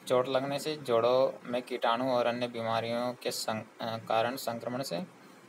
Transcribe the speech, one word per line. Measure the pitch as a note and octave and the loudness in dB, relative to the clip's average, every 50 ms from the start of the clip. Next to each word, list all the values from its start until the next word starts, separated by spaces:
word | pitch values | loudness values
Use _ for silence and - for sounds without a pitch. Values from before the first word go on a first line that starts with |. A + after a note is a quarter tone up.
| - - | -2 2
चोट | C3 B2 B2 C3 | 2 4 4 4
लगने | C3+ B2+ C3+ C#3 C#3 C#3 | 2 0 0 0 -2 -2
से, | - D#3 D3+ | -2 -4 -6
जोड़ों | D3+ C#3 B2+ A#2+ A2+ A2+ A#2+ B2+ C3 C3+ C3+ - - - B2 | -4 0 2 4 4 6 6 6 6 4 4 0 -4 -8 -4
में | A#2+ B2 | -4 -4
कीटाणु | B2 - B2+ A#2 - A#2+ A#2 A#2+ C3 | -4 -4 -4 0 2 2 2 2 2
और | C3+ B2+ A#2+ A#2+ | 2 2 2 2
अन्य | A#2+ A#2+ B2 B2 A#2+ | 2 0 0 -2 -4
बीमारियों | A#2+ A#2 A2+ A2+ A2+ A2+ A2+ A#2 A#2 A#2+ A#2+ B2 A#2+ | -4 -4 -2 0 0 0 0 -2 -2 -2 -2 -4 -4
के | - - B2 | -4 -4 -6
सं-, | - - - - A2 A2 A2 - - - | -4 -4 -4 -4 -4 -4 -6 -10 -12 -8
अ, | A#2 A#2 A2+ A2+ | -6 -6 -6 -6
कारण | A2+ - A2 A2+ A2+ A#2 C3 | -2 0 2 2 2 2 0
संक्रमण | C3+ - A#2+ A#2 A#2 - A#2+ B2 B2+ C3+ | -4 -4 -4 -6 -4 -4 -4 -4 -4 -4
से | - E3+ F3 F#3+ - - - - - - - - | -4 -4 -6 -6 -8 -12 -20 -20 -20 -20 -20 -20